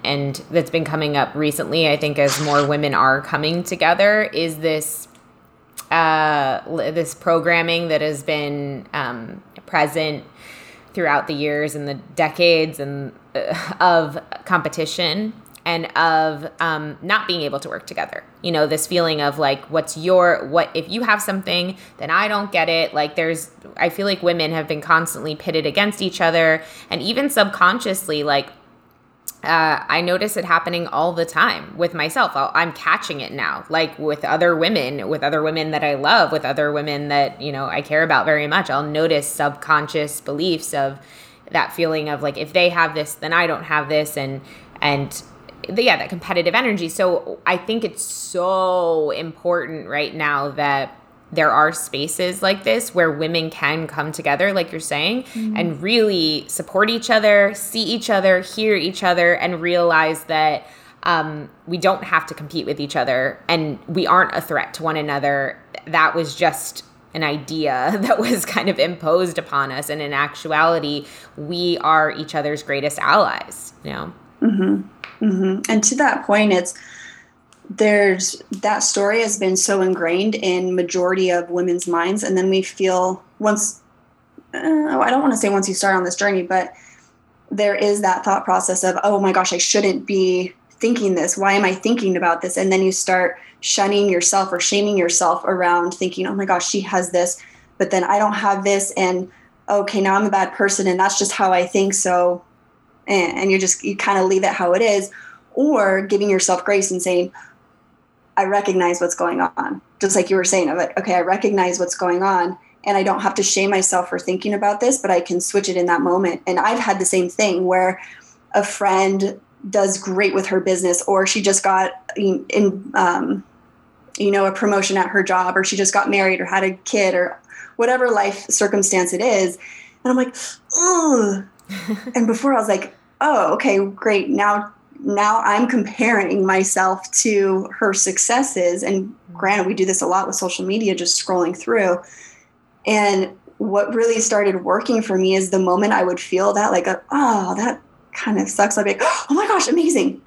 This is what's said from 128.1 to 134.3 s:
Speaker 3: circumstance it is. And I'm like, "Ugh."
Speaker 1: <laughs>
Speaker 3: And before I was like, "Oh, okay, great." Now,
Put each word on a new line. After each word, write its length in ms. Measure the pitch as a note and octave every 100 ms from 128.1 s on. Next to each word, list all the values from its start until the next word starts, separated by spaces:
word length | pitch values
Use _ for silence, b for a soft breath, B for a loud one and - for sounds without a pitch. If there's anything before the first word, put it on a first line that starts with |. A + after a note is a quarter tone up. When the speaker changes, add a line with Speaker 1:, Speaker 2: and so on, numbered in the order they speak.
| G#3+ G3+ G3 -
Speaker 3:
circumstance 640 | - G3+ G3+ G3 F#3 F3+
it 80 | F3+
is. 360 | B3 G#3 F#3 F3+ B B B B
And 80 | B3
I'm 40 | B3+
like, 200 | B3+ B B B - -
"Ugh." 640 | F4+ F4 D#4+ B3 G#3 G3 - _ -
Speaker 1:
<laughs> 460 | G3 - G#3 B3 B3
Speaker 3:
And 120 | A3+
before 260 | A#3 C#4
I 40 | B3+
was 120 | G#3+
like, 260 | F#3+ - - _ -
"Oh, 340 | D4+ B3+ F3 -
okay, 280 | C4 G3
great." 460 | G3 G3 A3+ G3+
Now, 420 | -